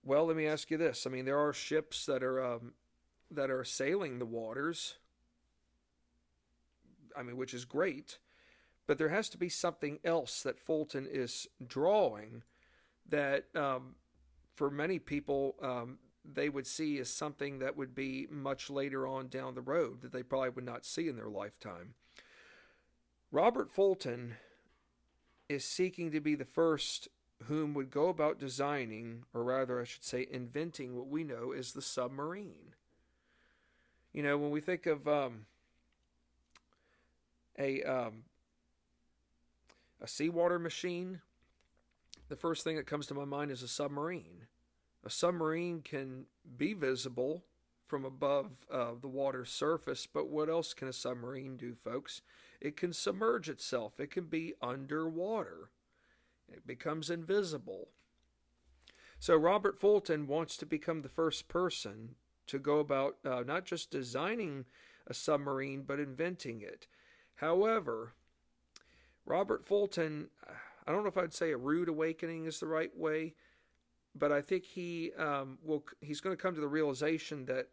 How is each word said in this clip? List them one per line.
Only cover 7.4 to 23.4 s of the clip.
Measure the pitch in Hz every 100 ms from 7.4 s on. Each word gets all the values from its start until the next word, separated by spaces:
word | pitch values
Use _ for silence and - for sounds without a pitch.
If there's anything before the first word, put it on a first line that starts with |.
| 131
is | 123
great, | 123 139 185 135 - - _ _ - _ _ _ -
but | 143
there | 156
has | 190 214
to | -
be | 175
something | - 175 - 147 151
else | 170 165 127 -
that | 135 -
Fulton | - 156 151 139 135
is | 135 120 - - _ 123
drawing | 131 160 208 156 104 107 117 - _ _ _ _ _ -
that, | 147 139 139 - 160
um, | 139 131 127 - _ _ - - _
for | - 143
many | 143 160 180
people, | - 147 143 139 139 -
um, | 135 123 120 135 _ _
they | 151 143 147
would | 139 131
see | - 156 139
as | 120
something | - 151 143 143 135
that | 131 143
would | 131
be | 123 135 131 -
much | 147 135 135 -
later | 139 139 135 131
on | 135 131
down | 131 131
the | 127
road | 127 160 135 120
that | 123
they | 127
probably | 123 135 131
would | 123
not | 123 120 -
see | - 170
in | 120
their | 107
lifetime. | 101 104 - 107 87 92 - _ - - - - - - _ _ _ _ _ _
Robert | 135